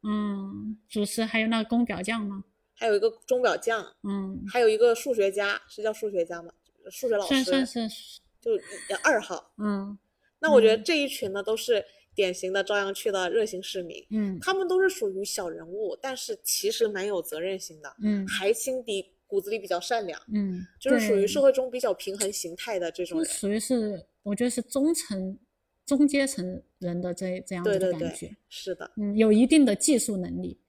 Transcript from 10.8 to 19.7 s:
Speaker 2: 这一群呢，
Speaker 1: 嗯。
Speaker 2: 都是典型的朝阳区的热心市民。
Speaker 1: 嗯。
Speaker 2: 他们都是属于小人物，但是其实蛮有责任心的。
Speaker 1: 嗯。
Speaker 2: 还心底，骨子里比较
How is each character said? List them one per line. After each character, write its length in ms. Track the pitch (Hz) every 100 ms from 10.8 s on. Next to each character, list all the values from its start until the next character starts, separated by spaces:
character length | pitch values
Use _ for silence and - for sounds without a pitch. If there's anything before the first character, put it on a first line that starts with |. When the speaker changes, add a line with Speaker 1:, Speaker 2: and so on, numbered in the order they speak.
Speaker 2:
这 160 | 214 320
一 80 | 277
群 260 | - 202
呢， 80 | 196
Speaker 1:
嗯。 20 |
Speaker 2:
都 140 | 196 220
是 260 | - 220 - _ _ -
典 180 | 190
型 200 | 175 185
的 100 | 190
朝 140 | 190 208
阳 160 | 196
区 180 | 190 226
的 180 | 196 180
热 160 | 220 214
心 160 | 185
市 200 | 196 190
民。 220 | 175 - -
Speaker 1:
嗯。 260 | 214 202 185
Speaker 2:
他 140 | 359
们 140 | 381 359
都 140 | 370
是 60 | 381
属 220 | 370 208
于 160 | 190 202
小 240 | - 180
人 180 | 160 165
物， 300 | 196 208 -
但 140 | 269 254
是 240 | - 214
其 280 | - - 196
实 160 | 226 226
蛮 180 | 196 202
有 160 | 196
责 200 | 160 156
任 180 | 180 190
心 220 | - 156
的。 120 | 147 -
Speaker 1:
嗯。 240 | 208 202 190
Speaker 2:
还 260 | - 196
心 280 | 240 - 254 233
底， 280 | 196 185 _ _
骨 160 | 196
子 80 | 196
里 80 | 220
比 100 |
较 120 | 196